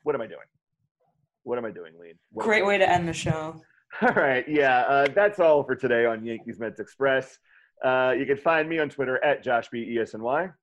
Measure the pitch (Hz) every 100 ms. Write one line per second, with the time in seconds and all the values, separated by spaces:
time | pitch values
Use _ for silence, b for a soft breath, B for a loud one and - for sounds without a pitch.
0 | 147 135 107 69 - _ _ _ _ _
1 | _ _ _ _ 120 120 110 90 82 82
2 | 85 - _ - 220 220 202 196 185 180
3 | 170 165 170 160 156 160 - b b -
4 | 240 214 143 127 156 147 135 123 123 139
5 | 143 196 208 208 165 147 131 127 127 117
6 | 117 110 113 113 117 113 110 107 104 -
7 | 135 131 131 - b b b b 131 131
8 | 127 123 135 139 165 160 160 160 143 -
9 | 127 131 147 139 127 117 - 120 117 117
10 | 110 110 117 151 185 -